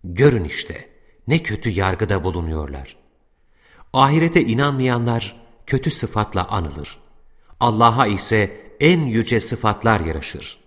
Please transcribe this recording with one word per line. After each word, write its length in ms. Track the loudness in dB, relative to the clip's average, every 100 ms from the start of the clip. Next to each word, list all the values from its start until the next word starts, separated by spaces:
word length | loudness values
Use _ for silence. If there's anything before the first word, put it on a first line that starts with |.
Görün 400 | -10 4 4 4
işte, 440 | -4 -6 -10 -12 -16 _ _ _ -2
ne 140 | -2
kötü 280 | -2 -6 -4
yargıda 540 | -2 -2 0 0 0
bulunuyorlar. 720 | -2 -4 -4 -6 -6 -10 -14 -20 _ _ _ _ _ _ _ -20 -6
Ahirete 520 | 4 4 4 2 2
inanmayanlar 920 | 2 0 0 0 0 0 0 -2 -4 -14 -20 _ -4
kötü 240 | -2 0
sıfatla 580 | -2 -2 -4 -4 -4 -2
anılır. 500 | -4 -4 -8 -14 -16 _ -20 -20 _ _ 0
Allah'a 460 | 0 4 4 4 0
ise 540 | 0 0 2 0 -4 -20 0
en 200 | 2 4
yüce 400 | 2 0 0 0
sıfatlar 600 | 0 -2 -2 0 0 0
yaraşır. 580 | 0 -6 -8 -12 -16 -20